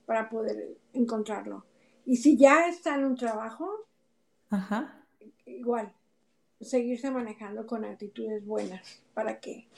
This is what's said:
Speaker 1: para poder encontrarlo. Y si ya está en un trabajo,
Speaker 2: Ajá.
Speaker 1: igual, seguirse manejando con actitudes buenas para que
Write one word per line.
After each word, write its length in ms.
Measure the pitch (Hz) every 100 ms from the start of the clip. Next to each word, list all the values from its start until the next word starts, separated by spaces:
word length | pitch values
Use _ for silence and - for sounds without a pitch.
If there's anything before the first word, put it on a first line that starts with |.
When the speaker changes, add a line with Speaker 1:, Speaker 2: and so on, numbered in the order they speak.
Speaker 1:
para 240 | - 226 220
poder 480 | 226 214 214 - - _
encontrarlo. 720 | 254 233 220 214 202 202 196 - _ _ _
Y 140 | 247 240
si 180 | 277 240
ya 320 | 269 311 339
está 280 | 349 320 277
en 100 | 269
un 100 | 247
trabajo, 500 | 233 214 226 233 370 427 - _ _ _ _ _ _
Speaker 2:
Ajá. 560 | 202 190 208 294 - _ _ 214 - 247
Speaker 1:
igual, 440 | 254 240 233 202 - _ _ _ _ _ -
seguirse 500 | - 254 240 240 269
manejando 560 | 254 226 214 208 214 220
con 200 | 226 208
actitudes 580 | 202 208 233 220 214
buenas 580 | 208 214 196 185 - - _
para 260 | - 220 220
que 280 | - - -